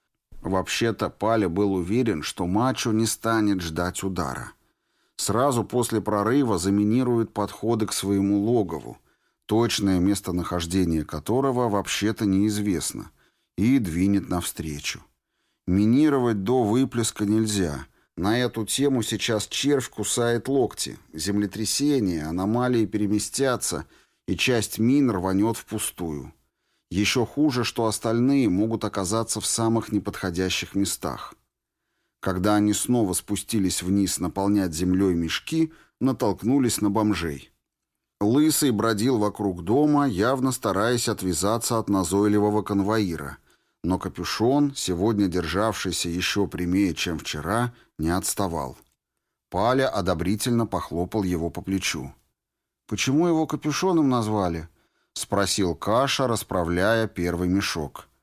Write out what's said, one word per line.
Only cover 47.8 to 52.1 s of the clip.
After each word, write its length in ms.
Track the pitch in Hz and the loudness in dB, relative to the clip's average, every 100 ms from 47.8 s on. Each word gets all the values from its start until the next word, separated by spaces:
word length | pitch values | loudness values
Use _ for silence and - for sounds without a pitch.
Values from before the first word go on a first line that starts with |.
| _ - | _ -4
не 120 | 78 | -2
отставал. 680 | 90 - - 98 82 65 - _ _ _ _ _ _ _ | 0 -2 -2 -4 -4 -6 -10 _ _ _ _ _ _ _
Паля 380 | 90 110 131 135 | 0 2 2 0
одобрительно 800 | 104 92 85 90 104 127 117 117 | 0 -2 0 -2 -2 0 0 0
похлопал 560 | - - 82 90 110 | -4 -4 -4 -2 -2
его 260 | 95 87 82 | 0 -2 -2
по 120 | 76 | -6
плечу. 520 | 85 95 - 78 69 | -4 -2 -2 -6 -8